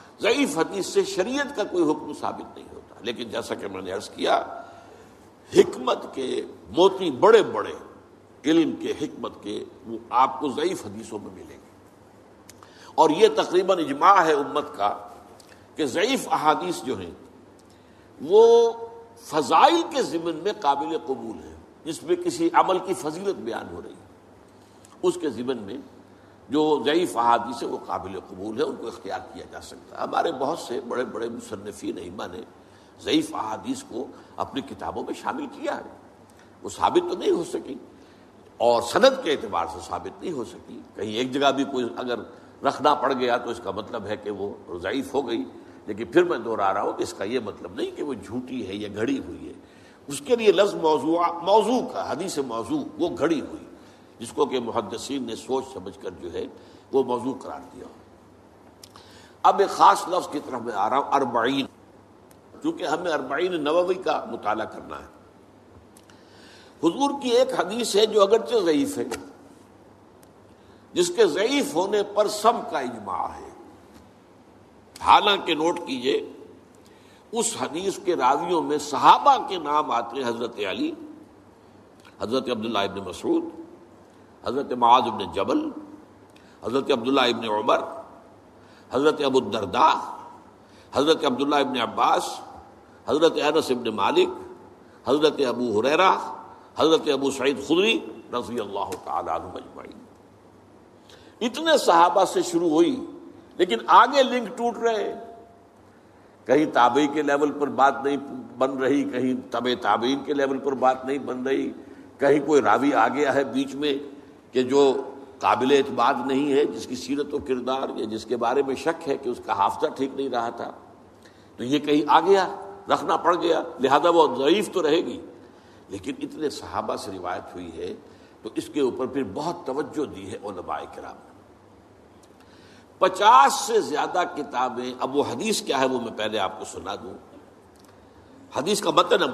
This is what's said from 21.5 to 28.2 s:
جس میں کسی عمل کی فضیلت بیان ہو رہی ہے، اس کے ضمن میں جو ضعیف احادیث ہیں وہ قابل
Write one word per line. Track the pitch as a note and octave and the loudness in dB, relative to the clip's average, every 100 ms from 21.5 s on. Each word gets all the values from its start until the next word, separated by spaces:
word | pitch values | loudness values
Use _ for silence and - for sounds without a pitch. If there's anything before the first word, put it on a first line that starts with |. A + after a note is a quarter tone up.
| - - - | -20 -20 -14
جس | - D#3+ | -12 -8
میں | D3 F3 | -2 -2
کسی | F3 D3 E3 | -2 0 2
عمل | D3 D#3+ F#3 | 4 4 2
کی | F#3 | -2
فضیلت | F3+ D3 D#3+ G3 | -6 -6 -6 -4
بیان | C3+ A2+ G#2 F#2+ | -6 -6 -8 -8
ہو | F2 | -12
رہی | - | -14
ہے، | - - - - - - - - - - - | -18 -20 -20 -20 -20 -20 -20 -20 -20 -20 -4
اس | F3+ E3+ | -2 -2
کے | D#3 | -4
ضمن | A2+ B2 B2 | -4 -4 -6
میں | G2 F2+ - - - - - - - | -8 -14 -16 -20 -20 -20 -20 -20 -4
جو | D3 D#3 D3 | 0 2 2
ضعیف | B2 E3 F3 A2+ | 2 2 0 2
احادیث | A#2+ A#2+ A2+ - | 4 2 0 -8
ہیں | - | -8
وہ | B2+ - | -8 -6
قابل | F#2 F#2+ F#2+ | -6 -6 -10